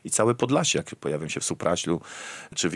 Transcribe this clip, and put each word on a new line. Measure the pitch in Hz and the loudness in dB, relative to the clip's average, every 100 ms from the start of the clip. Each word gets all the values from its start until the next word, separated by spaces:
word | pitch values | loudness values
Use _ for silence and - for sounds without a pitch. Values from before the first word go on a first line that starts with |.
I | - | -4
całe | - 110 | 2 4
Podlasie, | 120 127 147 170 76 | 4 4 4 4 0
jak | - - | -2 -8
pojawiam | - 76 78 | -4 -4 -4
się | - | -4
w | |
Supraślu | - 80 - 87 - 82 - - - - - | -4 0 0 0 0 -2 -2 -14 -14 -14 -14
czy | - | -2
w | 87 | -2